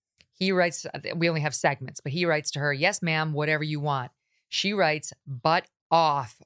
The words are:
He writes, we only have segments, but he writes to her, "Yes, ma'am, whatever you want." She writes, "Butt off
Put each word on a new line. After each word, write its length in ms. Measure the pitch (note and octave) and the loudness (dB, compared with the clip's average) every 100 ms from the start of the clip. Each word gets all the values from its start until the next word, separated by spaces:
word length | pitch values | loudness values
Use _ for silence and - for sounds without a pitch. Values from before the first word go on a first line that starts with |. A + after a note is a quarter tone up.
| _ _ _ | _ _ _
He 200 | - F#3 | -2 0
writes, 340 | F#3 F3 - - - - | 4 2 0 -8 -10 -6
we 140 | E3+ E3+ | 0 0
only 120 | D#3+ | 2
have 140 | D3 | -2
segments, 460 | - D#3+ C#3 C3 - | 0 0 0 -6 -10
but 120 | C#3+ | -6
he 140 | D3+ F3 | -2 0
writes 240 | D3+ D3 | 0 -2
to 60 | C#3 | -2
her, 120 | D3 | -2
"Yes, 260 | C#3 E3+ G#3 | 0 0 0
ma'am, 320 | E3+ D#3 D#3 | 0 0 -2
whatever 320 | D3 D3+ D#3 | -2 0 0
you 160 | D#3 D3+ | -2 -2
want." 320 | D3 C#3 B2 _ _ _ _ | -2 -2 -4 _ _ _ _
She 260 | - G3 | -4 -2
writes, 400 | G3+ E3 D3+ - - - | 2 2 0 -4 -12 -12
"Butt 400 | B2+ D#3+ E3+ - _ - | -2 2 2 0 _ 2
off 520 | E3 D#3+ C#3+ A#2+ - | 4 4 2 -4 -12